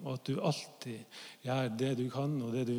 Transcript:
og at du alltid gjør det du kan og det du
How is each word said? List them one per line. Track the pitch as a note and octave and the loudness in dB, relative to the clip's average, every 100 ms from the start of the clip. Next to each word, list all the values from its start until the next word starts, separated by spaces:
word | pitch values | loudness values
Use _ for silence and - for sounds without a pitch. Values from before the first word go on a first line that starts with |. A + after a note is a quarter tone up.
og | C#3 C3 | -6 -4
at | - | -2
du | C3+ | 2
alltid | E3+ D3 - - B2+ A2 - - - - A#2+ | 2 0 -4 -10 -8 -8 -10 -16 -16 -8 0
gjør | C3 B2+ A2+ | 2 2 2
det | C3 B2 | 2 2
du | B2+ | 0
kan | B2+ C#3+ D3 | 0 0 2
og | A#2 A#2+ | 2 2
det | |
du | A#2+ | 2